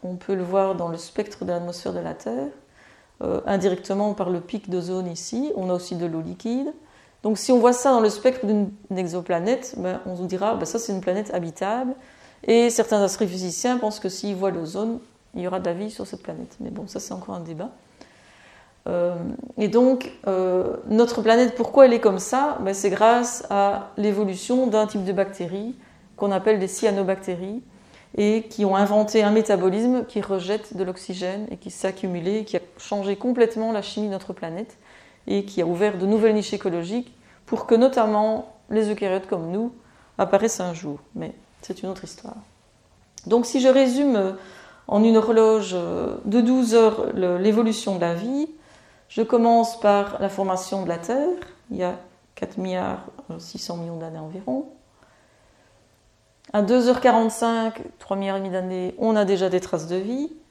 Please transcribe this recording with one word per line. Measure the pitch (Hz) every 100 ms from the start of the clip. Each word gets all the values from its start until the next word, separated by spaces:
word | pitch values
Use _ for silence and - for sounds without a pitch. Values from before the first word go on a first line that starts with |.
on | 185 180
peut | -
le | 196
voir | 175 190 190
dans | 185 170
le | 165
spectre | - - 202 - 180
de |
l'atmosphère | 175 175 175 196
de | 180
la | 165
Terre, | 160 220 240 285 - _ _ - _ _ _
euh, | - 190 -
indirectement | 196 180 180 - 196 208
par | 208 180
le | 180
pic | 175 214 196
d'ozone | 180 175 185 180
ici, | 170 - 226 294 -
on | 185
a |
aussi | 180 180 180
de |
l'eau | 170 160
liquide. | 165 180 226 247 277 302 - _ _ _
Donc | 208 214
si | -
on | 254
voit | 233
ça | 247 277
dans | 254
le | 214
spectre | 202 254 254
d'une, | 208 214 196 - -
d'une | 190
exoplanète, | 180 175 175 170 185 247 - -
ben, | 185 185
on | -
se | 180
dira, | 180 180 202 233
ben, | 185
ça | 233
c'est | 226
une | 196
planète | 185 185 208
habitable, | 185 165 160 190 233 254 262 - - - _
et | - 233 240
certains | 233 220 214
astrophysiciens | 196 196 202 185 185 165 247 247
pensent | 220 208
que | 190
s'ils | 185 208 185
voient | 196
l'ozone, | 180 165 185 220 233 - _ _
il | 196
y | 180
aura | 185
de | 180
la |
vie | 170 214
sur | 220 196
cette | 190
planète. | - 160 - -
Mais | -
bon, | - 202
ça | 208
c'est | -
encore | 185 180
un | 190
débat. | 165 160 220 - _ _ - _ _ _ - - _ _ -
Euh, | 175 175 175 170 - - -
et | 208
donc, | 226 254 262 - - -
euh, | 185 185 185 185 - -
notre | 214 233 233
planète, | 220 226 247
pourquoi | - 233 277
elle | 262
est | 233
comme | 226 190
ça ? | - 254 294 277
Ben, | 196
c'est | 196 202
grâce | 196 214 240 240 - -
à | 202 196 202 - -
l'évolution | 208 196 208 185 - 254 254
d'un | 214 214
type | 208
de | 190
bactéries | 190 196 196 175 190 220 254 - _ _ -
qu'on | 202
appelle | 190 190 214
des | 185
cyanobactéries, | 190 220 202 190 190 190 180 190 226 - - - - _ -
et | 208 220 220
qui | -
ont | 202
inventé | 190 202 208 214 226
un | 208
métabolisme | 214 214 196 185 196 240 254 -
qui | 214
rejette | 196 196 180 220 220 196
de |
l'oxygène | 185 185 - 185 180 196 214
et | 180
qui | 190
s'est | - 190
accumulé, | 190 190 175 170 214
qui | 208 175
a | 175 -
changé | - 202 196 196
complètement | 247 247 226 226 220
la | 220
chimie | 196 - 214
de |
notre | 190 -
planète, | 180 165 165 220 - _ - - _ -
et | 196
qui | 202 -
a | 165
ouvert | 175 208 190
de | 190
nouvelles | 220 220
niches | 214 196
écologiques | 202 190 170 170 226 247 _ _ _
pour | - 233 -
que |
notamment | 226 262 262 220 208 214 220 - - _
les | 208 214
eucaryotes | 208 196 190 190
comme | 190 165
nous | 185 233 - _ _ _ -
apparaissent | 196 196 220 -
un | 180
jour. | 165 170 143 _
Mais | - 160 - _ _
c'est | - 185
une | 190
autre | 185
histoire. | - - - 220 - _ _ _ _ _ _ - -
Donc | 226
si | 240 277
je | 254
résume, | 262 262 247 285 226
euh, | 190 190 - - - - -
en | 208
une | 226 220
horloge, | 220 226 220 220 190
euh, | 185 170 175 - -
de | 214 220
douze | 226 254 240
heures | 226 220 214 -
le, | - 180 180
l'évolution | 202 214 226 214 - 185
de |
la | 170
vie, | 170 220 277 311 - - - _ _ _
je | -
commence | 220 240 233 233 233 -
par | 208 202 202 202
la | 196
formation | 196 196 185 185 196
de | 180
la | 165
Terre, | 170 254 311 359 - - _
il | 190
y |
a | 180 - - _ _
quatre | - 185 -
milliards | 190 185 196 190 - - - 165
six | 170 -
cents | - 170
millions | 170 165
d'années | 160 160
environ. | 156 185 208 262 302 - _ _ _ _ _ _ _ _ _ _ _ _ _ _ _ _ _
À | 208
deux | 202 247 240
heures | 254
quarante-cinq, | 254 233 226 - 233 226 226 220 - -
trois | - 196
milliards | 196 196
et |
demi | 190
d'années, | 185 185 185 180 -
on | 226 214
a | 196
déjà | 190 185
des | 180
traces | 180 175 160
de | 180
vie. | 196 254 302 - _